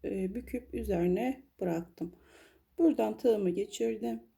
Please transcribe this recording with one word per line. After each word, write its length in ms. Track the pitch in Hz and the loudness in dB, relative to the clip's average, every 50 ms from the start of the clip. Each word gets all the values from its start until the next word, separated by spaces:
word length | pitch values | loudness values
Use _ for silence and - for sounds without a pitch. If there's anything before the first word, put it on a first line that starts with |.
| - | -6
e, 320 | 202 196 190 190 190 196 | -4 -4 -4 -4 -4 -4
büküp 380 | 247 247 - - 247 247 - - | -8 -8 -6 -8 -8 -8 -8 -8
üzerine 680 | - - - 196 170 175 180 180 202 233 254 269 - - _ _ - | -6 -2 -2 0 2 2 2 2 2 0 -2 -2 -4 -10 _ _ -4
bıraktım. 560 | 190 175 170 170 175 - _ - 165 175 - - - - - - - - _ _ _ _ _ | -2 -2 -2 -2 -4 -8 _ -10 -10 -10 -10 -16 -20 -20 -20 -20 -20 -20 _ _ _ _ _
Buradan 400 | - 330 320 - - 220 214 214 | 4 4 4 6 4 0 0 0
tığımı 320 | - - 247 226 208 196 180 | 2 4 4 4 4 2 0
geçirdim. 720 | 175 190 208 - - - 233 - - 214 233 233 - 113 - _ _ | 0 0 -4 -6 -4 -2 -2 -2 -2 -2 -4 -4 -6 -6 -10 _ _